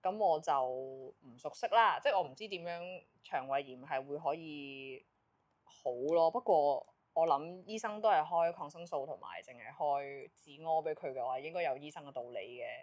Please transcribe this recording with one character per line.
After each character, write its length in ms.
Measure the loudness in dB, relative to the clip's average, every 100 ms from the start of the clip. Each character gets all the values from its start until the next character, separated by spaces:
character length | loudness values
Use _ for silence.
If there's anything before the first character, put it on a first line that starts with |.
噉 120 | -2 2
我 220 | 4 4
就 240 | 4 2
唔 720 | 2 -2 -6 -10 -14 _ -20 -12
熟 120 | -10
悉 100 | -6 4
啦， 320 | 6 6 4
即 100 | 2
係 40 |
我 60 | 2 0
唔 80 |
知 120 | -6 -8
點 160 | -6
樣 400 | -6 -6 -8 -12 _ _
腸 240 | -4 -4 0
胃 160 | -2
炎 180 | -2 -14
係 240 | -4 -4
會 140 | -2 -4
可 160 | -2
以 680 | -2 -6 -10 -10 -12 -12 -14 _ _ _ _ _ _
好 260 | _ -6 -6 -2 2
咯。 160 | 4 4
不 100 | 2
過 440 | 4 6 6 2 -4 _ _
我 140 | 2 4
諗 360 | 4 0 -12
醫 120 | -8 -6
生 200 | -4 2
都 80 | 4
係 120 | 4
開 300 | 4 2 2
抗 160 | 0 -10
生 160 | -12
素 200 | -6 -6 -6
同 100 | -8
埋 220 | -10 -12
淨 140 | -14
係 180 | -16 -16
開 540 | -2 0 0 -2 -10 -14
止 160 | _ -20 -10
屙 220 | 0 2
畀 100 | 2
佢 180 | -4 -4
嘅 140 | -4
話， 140 | -4 -4
應 140 | -4
該 100 | -2
有 120 | -2 -2
醫 120 | -6
生 160 | -12
嘅 60 | -10
道 100 | -8 -8
理 80 | -8 -10 -10
嘅。 60 | -10 -12